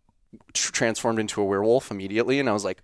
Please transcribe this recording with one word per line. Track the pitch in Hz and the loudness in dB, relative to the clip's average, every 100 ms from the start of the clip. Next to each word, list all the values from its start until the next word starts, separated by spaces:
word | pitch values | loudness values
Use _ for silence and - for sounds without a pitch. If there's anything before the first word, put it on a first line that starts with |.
| _ _ _ - _ | _ _ _ -20 _
tr-, | - - | -6 -4
transformed | - 117 110 120 113 | 0 -2 0 0 0
into | 107 - | -2 -2
a | 98 | 0
werewolf | 98 107 127 - | 2 4 2 0
immediately, | 101 95 104 120 139 | -8 -4 -2 2 2
and | 131 | 2
I | |
was | 104 | 0
like, | 98 95 | -2 -8